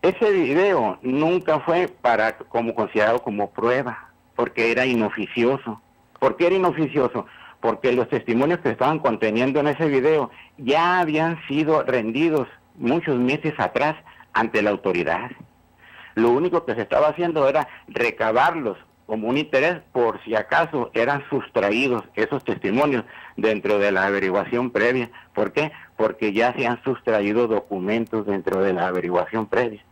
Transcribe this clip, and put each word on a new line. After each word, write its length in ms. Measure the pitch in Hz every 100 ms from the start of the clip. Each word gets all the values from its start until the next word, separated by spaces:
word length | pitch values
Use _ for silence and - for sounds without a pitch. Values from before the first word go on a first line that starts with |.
Ese 280 | 170 190 220
video 680 | 196 151 147 202 175 110 90
nunca 600 | 127 135 156 180 170 156
fue 260 | - 170 180
para, 500 | - 123 113 110 -
como 380 | - 117 117 113
considerado 480 | 107 110 107 120
como 260 | 123 104 101
prueba, 640 | - 113 127 123 117 - _ _ -
porque 360 | 120 - 113
era 140 | 117 131
inoficioso. 960 | 120 107 - 98 - 117 135 123 107 _ _ _ -
¿Por 160 | 135 175
qué 100 | 170
era 80 | 190
inoficioso? 680 | 180 139 147 143 123 120 - - - -
Porque 320 | 113 113 127
los 160 | 123 113
testimonios 500 | 135 - 117 143 175
que 100 | 131
estaban 300 | 113 127 156
conteniendo 640 | 135 110 110 107 131 143
en 60 | 147
ese 200 | 139 160
video 420 | 139 131 156 123 - - -
ya 420 | 123 151 170 180
habían 400 | 170 156 160 165 -
sido 340 | 139 151 156
rendidos 680 | - 127 110 117 165 156 123 - _ -
muchos 420 | 117 160 165 127
meses 380 | 123 151 156 147
atrás 380 | 92 123 147 156 - - -
ante 280 | - 113 110
la 80 | 104
autoridad. 640 | 101 95 87 80 87 123 - - _ _ _ - - -
Lo 160 | - 113
único 360 | 123 175 170 143
que 100 | 113
se 60 |
estaba 260 | 104 - 151
haciendo 400 | 151 175 156 139
era 200 | 143 139 - -
recabarlos 920 | - 117 110 110 113 151 170 120 95 - _ -
como 200 | 110 110
un 100 | 135
interés 440 | 151 135 151 175 -
por 320 | 127 117 107
si 120 | - 110
acaso 560 | 104 151 165 147 120
eran 300 | - 120 143 139
sustraídos 720 | 139 - - 101 107 135 120 -
esos 300 | - 110 139
testimonios 600 | - 95 98 113 151 127 - - - -
dentro 420 | 110 107 98 104
de 120 | 101
la 140 | 95 98
averiguación 640 | 101 95 95 95 120 123
previa. 400 | 110 113 127 117 - -
¿Por 180 | - 104
qué? 200 | - 151 - - _
Porque 340 | 110 - 107
ya 220 | 101 120
se 140 | 120 123
han 160 | 120
sustraído 640 | - 120 - 110 101 107 120
documentos 800 | 107 - 98 92 117 113 110 104
dentro 340 | 98 87 95
de 120 | 98
la 140 | 92 92
averiguación 600 | 90 87 90 87 113 107
previa. 360 | 123 120 104 _